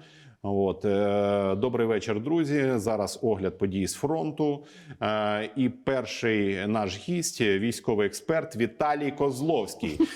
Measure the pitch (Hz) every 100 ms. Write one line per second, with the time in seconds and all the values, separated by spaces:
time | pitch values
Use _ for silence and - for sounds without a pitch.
0 | - - - - 101 98 95 92 107 98
1 | 101 101 101 101 98 98 127 120 113 110
2 | 113 104 123 165 147 147 135 123 101 110
3 | 95 - 120 98 95 - 101 95 92 -
4 | 143 160 160 147 151 143 147 - 151 131
5 | 107 107 104 104 110 139 127 123 - 135
6 | 120 - 117 107 98 95 101 110 101 95
7 | 135 175 160 - 110 98 113 110 - 107
8 | 101 - - 160 - 110 113 - 151 147
9 | 143 135 143 123 156 147 95 - - 76
10 | 320